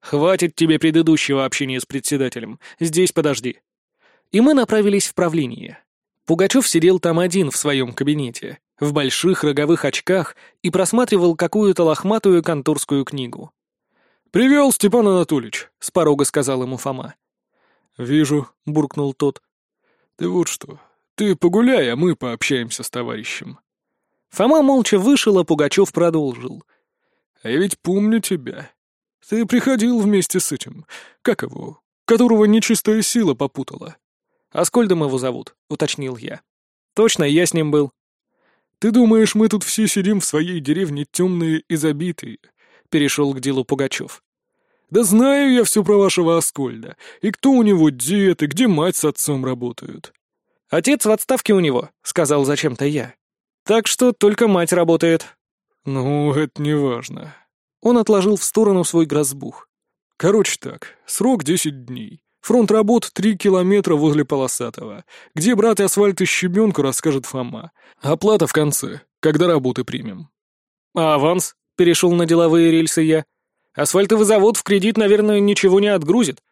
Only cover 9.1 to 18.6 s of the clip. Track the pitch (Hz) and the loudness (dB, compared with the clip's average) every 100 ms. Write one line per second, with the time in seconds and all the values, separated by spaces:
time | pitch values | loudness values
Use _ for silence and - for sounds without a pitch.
9.1 | - 175 190 151 143 147 165 143 - - | -2 -2 0 -2 -2 0 0 0 -6 -2
10.1 | 190 151 - - _ 180 180 185 226 247 | -2 -2 -10 -20 _ -4 -2 0 0 2
11.1 | 202 175 165 170 214 208 180 165 156 185 | 2 2 0 -2 0 0 2 2 0 -2
12.1 | 220 202 180 165 156 135 147 - 143 135 | 0 2 2 2 -4 -2 -4 -2 -4 -4
13.1 | 143 123 117 - _ _ _ _ _ _ | -8 -10 -12 -20 _ _ _ _ _ _
14.1 | _ _ 175 254 294 277 - 202 233 214 | _ _ 0 4 4 4 2 2 2 2
15.1 | 185 170 147 107 - - _ - - 156 | 2 0 -2 -4 -12 -14 _ -4 0 2
16.1 | 143 139 151 135 131 127 127 - 131 131 | 2 0 -2 -2 -4 -6 -8 -8 -10 -12
17.1 | - _ _ _ _ _ _ _ _ 123 | -20 _ _ _ _ _ _ _ _ -2
18.1 | 147 151 147 135 _ | 0 2 -2 -4 _